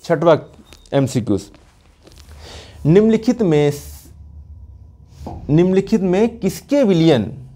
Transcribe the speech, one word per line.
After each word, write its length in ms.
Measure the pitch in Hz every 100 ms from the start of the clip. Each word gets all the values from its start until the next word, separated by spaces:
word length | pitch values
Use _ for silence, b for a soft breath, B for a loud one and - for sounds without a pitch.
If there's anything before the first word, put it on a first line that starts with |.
छठवा 360 | - 160 170 151 - - - - -
एमसीक्यूज़, 500 | 139 135 127 104 98 - - - _ _ _ - - B B B B B B 143
निम्नलिखित 560 | 180 220 220 220 233
में, 320 | 196 147 147 143 - - - - - - - - - - - - - - - - -
निम्नलिखित 520 | 151 180 190 190 220
में 380 | 185 180 233 233
किसके 440 | 190 - - 285
विलयन 540 | 226 170 165 131 95 - -